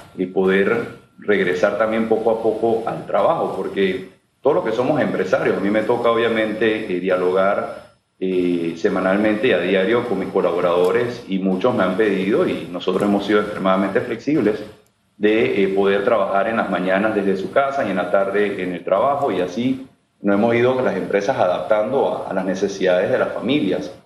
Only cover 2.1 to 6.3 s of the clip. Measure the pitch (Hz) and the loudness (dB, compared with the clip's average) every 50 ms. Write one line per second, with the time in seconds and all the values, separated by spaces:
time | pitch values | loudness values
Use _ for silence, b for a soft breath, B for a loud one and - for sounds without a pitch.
2.1 | 110 - - 117 110 - - 110 107 - 113 113 110 113 - - - 80 80 - | 0 0 2 0 0 0 0 -2 0 0 0 0 0 0 -2 -4 -8 -8 -6 -2
3.1 | - 101 - 131 - - 101 95 - 95 90 - - 98 98 92 92 - - - | 0 2 2 2 2 0 -2 -4 -4 -6 -6 -4 -2 0 0 0 -2 -4 -10 -14
4.1 | - _ _ _ _ _ - 135 151 - - 113 - 120 127 147 151 131 110 95 | -20 _ _ _ _ _ 0 0 2 2 0 -2 -2 0 0 0 0 0 0 0
5.1 | - 90 - - - - - 117 98 92 98 101 104 107 107 - 120 113 117 117 | -2 -2 -2 0 0 0 0 0 0 0 0 0 0 0 2 0 0 2 2 2
6.1 | 113 113 117 113 | 2 2 2 0